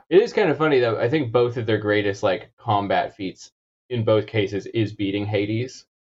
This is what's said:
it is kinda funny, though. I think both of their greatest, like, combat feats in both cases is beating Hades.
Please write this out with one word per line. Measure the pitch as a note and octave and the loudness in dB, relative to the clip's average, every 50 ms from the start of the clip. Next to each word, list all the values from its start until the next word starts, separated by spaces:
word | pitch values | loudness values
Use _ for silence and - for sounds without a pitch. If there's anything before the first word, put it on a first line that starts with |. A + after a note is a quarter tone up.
| - - | -2 4
it | D#3+ G3 | 4 4
is | A#3 - - | 4 4 2
kinda | A#3 G3+ D#3+ C#3+ | 2 2 2 2
funny, | - D#3 D#3 C#3+ B2+ | 2 2 4 4 4
though. | A#2+ A2+ G#2+ - | 4 2 0 0
I | A2+ A#2+ | 0 0
think | D3+ D#3+ C3+ A2+ | 0 0 0 0
both | A#2 B2 A#2+ A#2+ A#2 | 2 2 2 2 0
of | B2 G#2+ | -4 -2
their | A2+ G#2+ G2+ | -2 -2 0
greatest, | G#2 G#2 G#2 G#2 G2+ G2+ G2 - | 2 2 2 2 0 -2 -2 0
like, | G#2+ G2 F2+ F2 - - _ | 0 0 0 -2 -6 -12 _
combat | _ - A#2 G#2 G2+ G2+ F#2+ G2 F2+ - - - | _ -2 0 0 0 0 0 0 0 -2 -4 -6
feats | - F#2+ F2+ - - - - _ _ _ _ _ _ _ - | -10 -10 -10 -10 -12 -20 -20 _ _ _ _ _ _ _ -6
in | B2 A#2+ A2 | -4 -2 2
both | A2+ A2 G#2+ G2+ | 2 2 2 0
cases | - - A2 G2 F#2 G2+ F#2+ - | 0 -2 -2 -2 0 -2 -6 -6
is | - - A#2 G#2+ G2 - | -4 -2 -2 -2 -2 -2
beating | - G2+ G2 G2 G2+ G#2+ | -6 -4 -4 -2 -4 -2
Hades. | G#2+ G#2+ G2+ G#2 G#2 A2 A2+ B2+ - - - - _ _ _ _ _ | -2 -2 -2 -2 -2 -2 -4 -6 -6 -10 -18 -20 _ _ _ _ _